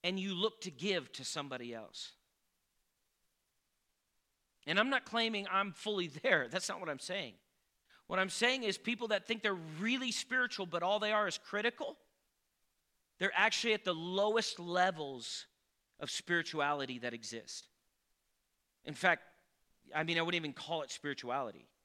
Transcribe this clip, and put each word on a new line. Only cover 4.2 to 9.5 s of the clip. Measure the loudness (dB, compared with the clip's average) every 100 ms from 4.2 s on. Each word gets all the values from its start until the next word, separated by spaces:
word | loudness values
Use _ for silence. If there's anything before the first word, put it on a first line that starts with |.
| _ _ _ _ 0
And | 2
I'm | 4
not | 2 0
claiming | 0 0 0 0
I'm | 2 2
fully | -2 -2 0 -2
<laughs> | 0
there. | 4 4 4
That's | -2 -2
not | -4
what | -4
I'm | -6
saying. | -4 -6 -6 -12 _ _ _ _ _ -20 _
What | 0
I'm | 2
saying | 4 4 4
is | 0 0
people | -2 -2 2
that | 0 0
think | 0
they're | 0